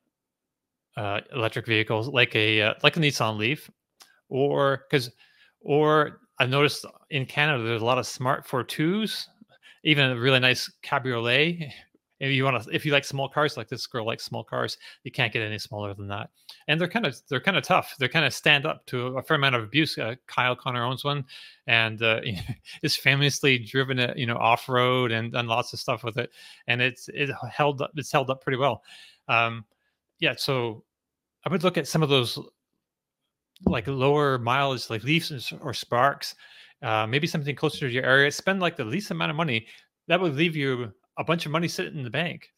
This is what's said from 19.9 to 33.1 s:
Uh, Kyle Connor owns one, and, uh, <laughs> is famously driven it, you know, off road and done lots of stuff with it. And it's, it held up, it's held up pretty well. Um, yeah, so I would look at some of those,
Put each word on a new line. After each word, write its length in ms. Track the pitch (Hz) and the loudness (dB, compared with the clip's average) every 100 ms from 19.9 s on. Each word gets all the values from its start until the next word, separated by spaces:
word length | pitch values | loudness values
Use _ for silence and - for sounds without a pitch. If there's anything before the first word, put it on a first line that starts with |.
| - | 0
Uh, 160 | 117 127 - | -4 -6 -6
Kyle 300 | - 127 127 | 0 0 0
Connor 280 | 135 123 | -4 -2
owns 200 | 120 127 | -2 -2
one, 220 | 143 143 135 - - - - | -4 -4 -6 -14 -20 -10 0
and, 340 | 117 113 110 | 2 2 2
uh, 200 | 113 113 | 2 2
<laughs> 580 | 135 107 - 117 - - | 0 -6 -8 -10 -14 -6
is 140 | 151 - | -4 0
famously 640 | 135 139 143 - 147 127 | 2 4 2 2 2 2
driven 400 | 107 135 131 127 | 0 -2 0 0
it, 180 | 123 - | -2 -2
you 80 | 120 | -4
know, 100 | 117 | 2
off 320 | 113 117 - | 2 2 2
road 440 | 123 123 127 123 | 2 4 2 2
and 200 | 113 117 | 0 -2
done 140 | 123 117 | -4 0
lots 280 | 113 120 | -2 -2
of 60 | - | -6
stuff 240 | - 120 | -4 -4
with 140 | 117 113 | -4 -6
it. 140 | - - - - - | -6 -10 -20 -10 -4
And 160 | 120 | 0
it's, 260 | 127 123 - | 0 -2 -10
it 200 | 131 143 127 120 | -4 -4 -4 -6
held 320 | - 147 135 | 0 0 0
up, 80 | 143 151 | -4 -8
it's 160 | - | -2
held 200 | 151 127 | 0 0
up 100 | 131 | -4
pretty 160 | - 127 | -4 0
well. 240 | 139 110 - - - _ - | 0 -2 -8 -20 -20 _ 0
Um, 360 | 117 117 113 110 _ _ _ _ - | 2 2 -2 -12 _ _ _ _ -4
yeah, 160 | 160 127 | -2 -2
so 500 | - 131 120 107 - _ _ _ _ _ - | -2 0 -2 -6 -14 _ _ _ _ _ 0
I 40 | |
would 140 | 180 | 2
look 140 | 180 180 | 2 0
at 100 | 139 | 0
some 140 | 165 | 2
of 80 | 147 | 4
those, 300 | 139 117 - - _ _ _ _ _ _ | 4 2 -4 -12 _ _ _ _ _ _